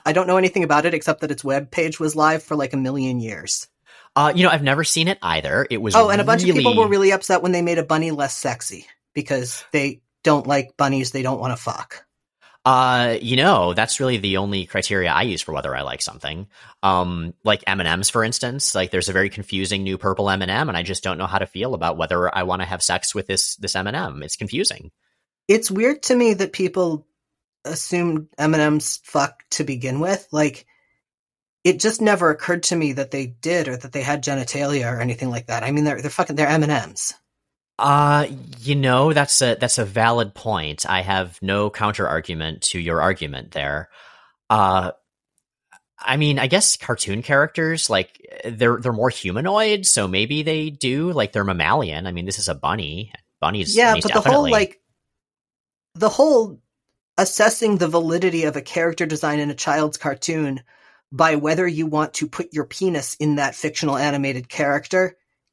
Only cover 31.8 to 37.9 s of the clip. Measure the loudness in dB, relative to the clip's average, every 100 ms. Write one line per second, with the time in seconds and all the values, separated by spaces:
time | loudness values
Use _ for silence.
31.8 | 0 2 2 4 2 2 -2 -2 0 0
32.8 | 0 -2 -4 -6 -8 -6 -2 -2 -2 -6
33.8 | -8 -8 -4 -4 -2 -4 -4 -4 -2 -2
34.8 | -2 -2 -4 -4 -6 -6 -6 -4 -2 0
35.8 | 0 -2 -4 -4 -2 0 2 2 2 0
36.8 | -4 -8 -8 -10 _ _ _ _ _ -2
37.8 | 4